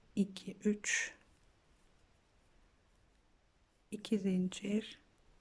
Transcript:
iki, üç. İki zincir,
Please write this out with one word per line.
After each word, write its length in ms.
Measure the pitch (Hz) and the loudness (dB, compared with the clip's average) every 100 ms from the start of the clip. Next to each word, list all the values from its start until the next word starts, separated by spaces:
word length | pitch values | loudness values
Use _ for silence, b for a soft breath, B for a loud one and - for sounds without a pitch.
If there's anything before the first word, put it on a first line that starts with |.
| - - | -6 0
iki, 420 | 190 - - - 208 | 0 0 -12 -2 0
üç. 480 | 208 - - - - - - - _ _ - _ _ - _ _ _ _ - - _ _ _ _ _ _ _ _ _ _ _ _ | 0 0 0 -2 -8 -20 -20 -20 _ _ -20 _ _ -20 _ _ _ _ -20 -20 _ _ _ _ _ _ _ _ _ _ _ _
İki 280 | 208 - 214 | -10 0 2
zincir, 800 | 190 185 185 - 202 214 214 - _ _ _ - | 4 2 0 -2 -2 0 -2 -10 _ _ _ -20